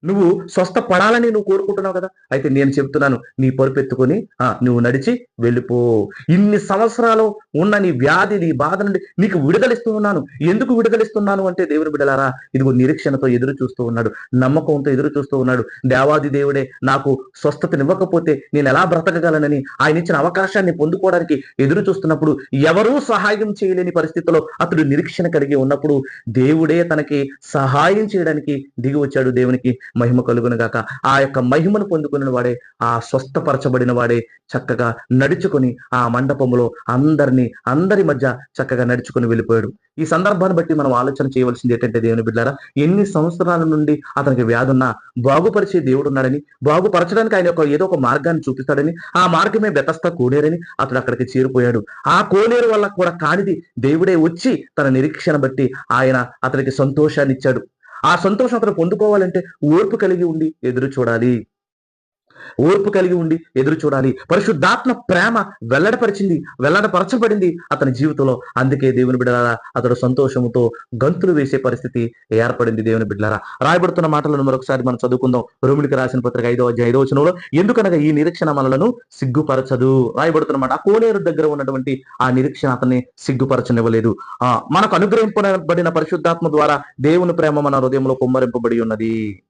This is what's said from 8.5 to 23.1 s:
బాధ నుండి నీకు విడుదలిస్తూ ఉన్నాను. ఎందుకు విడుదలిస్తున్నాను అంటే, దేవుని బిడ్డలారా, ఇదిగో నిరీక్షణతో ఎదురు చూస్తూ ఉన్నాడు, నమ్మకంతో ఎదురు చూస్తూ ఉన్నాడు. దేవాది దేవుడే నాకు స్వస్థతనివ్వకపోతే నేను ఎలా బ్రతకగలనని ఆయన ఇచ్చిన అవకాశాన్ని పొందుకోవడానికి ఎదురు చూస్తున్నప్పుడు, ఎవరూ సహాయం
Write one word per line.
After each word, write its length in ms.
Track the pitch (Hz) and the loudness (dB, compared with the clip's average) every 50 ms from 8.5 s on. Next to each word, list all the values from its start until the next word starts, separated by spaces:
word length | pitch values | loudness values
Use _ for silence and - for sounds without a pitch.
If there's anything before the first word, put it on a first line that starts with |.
బాధ 300 | 147 123 139 156 180 190 | 0 0 0 -2 -2 -2
నుండి 180 | 202 202 190 180 - - _ - | -2 -2 -2 -4 -6 -6 _ 0
నీకు 200 | 185 214 185 170 | 0 2 2 0
విడుదలిస్తూ 540 | 135 139 170 226 247 254 240 233 - 233 | 2 2 2 2 2 2 0 -2 -2 -4
ఉన్నాను. 340 | 214 214 208 208 196 160 127 - - 127 | -2 0 0 0 0 -2 -4 -8 -10 -2
ఎందుకు 320 | 143 165 190 220 262 - 254 | 0 0 2 0 0 0 0
విడుదలిస్తున్నాను 720 | 226 226 226 208 220 220 220 - 214 208 202 196 196 190 | 2 2 2 2 0 -2 -2 -2 -2 0 0 0 0 -2
అంటే, 180 | 185 175 180 185 | -2 -2 -2 -2
దేవుని 260 | 156 147 151 156 156 | 0 0 -2 -2 -2
బిడ్డలారా, 420 | 151 147 143 139 135 131 139 131 131 - - _ - | -2 0 0 0 0 0 0 -2 -4 -6 -14 _ -2
ఇదిగో 180 | 135 135 135 | 0 0 2
నిరీక్షణతో 540 | 127 123 127 131 156 - - 151 139 135 139 | 2 4 2 2 2 0 -2 -2 -2 0 0
ఎదురు 260 | 131 123 120 123 135 135 135 | 0 0 0 0 -2 -4 -4
చూస్తూ 220 | 131 127 - - 123 | -6 -6 -4 -6 -6
ఉన్నాడు, 260 | 117 117 117 113 110 - - - - - | -4 -2 -2 -2 -4 -4 -8 -12 -2 0
నమ్మకంతో 560 | 127 131 131 143 160 151 165 151 143 135 143 | 2 2 2 2 0 0 0 -2 0 0 0
ఎదురు 200 | 139 127 147 151 147 143 | 0 0 0 -2 -2 -4
చూస్తూ 200 | 139 - - 135 | -4 -2 -2 -2
ఉన్నాడు. 260 | 131 127 127 123 113 - - - - | 0 0 0 -2 -2 -6 -10 -6 -2
దేవాది 420 | 131 131 127 135 147 151 151 139 143 | 0 2 2 4 2 2 2 0 0
దేవుడే 420 | 131 143 143 143 139 139 131 - - - | -2 -2 -2 0 -2 -2 -4 -6 -10 -6
నాకు 420 | 131 135 135 139 135 139 135 127 - - _ | -2 -2 -2 0 0 -2 -2 -2 -4 -16 _
స్వస్థతనివ్వకపోతే 1080 | - - 147 143 - - 170 170 147 139 147 185 - - - - 170 170 165 147 135 - _ - | -4 -4 -4 -2 -2 -4 -4 -2 -2 0 0 0 0 0 0 0 -2 0 0 -2 -2 -4 _ -2
నేను 140 | 147 143 135 | 0 2 2
ఎలా 160 | 127 151 185 | 2 2 2
బ్రతకగలనని 800 | 175 170 165 165 190 165 170 160 170 156 156 151 143 147 139 135 - - - | 2 0 0 0 0 -2 0 0 0 0 0 0 0 0 -2 -4 -8 -4 -2
ఆయన 160 | 131 151 156 | 0 2 2
ఇచ్చిన 200 | 165 170 170 175 | 0 0 0 0
అవకాశాన్ని 600 | 143 143 175 170 185 190 190 190 214 190 180 165 | 0 0 0 0 0 -2 0 0 0 0 0 0
పొందుకోవడానికి 680 | 175 147 160 170 190 185 185 175 175 165 165 156 127 - - - - | 0 0 -2 0 0 0 2 2 2 0 0 -2 -4 -4 -10 -4 -2
ఎదురు 200 | 135 135 160 196 | 0 2 2 0
చూస్తున్నప్పుడు, 580 | 202 196 185 - - 156 160 143 156 156 143 135 - - | 0 0 -2 -2 0 -2 0 2 2 0 0 0 -4 -6
ఎవరూ 480 | - 135 143 160 170 196 214 220 269 294 | -2 2 2 4 4 4 2 2 2 0
సహాయం 540 | 285 - | 0 0